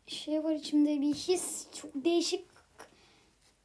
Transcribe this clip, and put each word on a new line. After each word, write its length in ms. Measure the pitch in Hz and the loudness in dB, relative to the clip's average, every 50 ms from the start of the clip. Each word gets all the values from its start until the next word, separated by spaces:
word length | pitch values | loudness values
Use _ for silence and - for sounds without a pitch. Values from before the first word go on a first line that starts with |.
| _ | _
şey 380 | - - - - 302 302 311 302 | -14 -12 -10 -4 -2 -2 0 0
var 80 | 320 | 0
içimde. 480 | 311 294 285 - 302 294 294 294 302 277 | -2 -2 -2 2 4 4 4 4 4 2
Bir 140 | 277 294 285 | 2 0 0
his. 540 | - - - 370 349 - - - - - - | 0 0 0 0 0 0 -4 -6 -8 -10 -12
Çok 320 | - - - - - 277 262 | -14 -16 -14 -10 -8 -2 2
değişik. 420 | 339 339 349 330 - 359 359 359 - - - - _ _ - - - _ _ _ _ _ _ _ _ _ _ _ _ _ _ | 2 4 4 2 2 -2 -4 -6 -12 -20 -20 -20 _ _ -20 -20 -20 _ _ _ _ _ _ _ _ _ _ _ _ _ _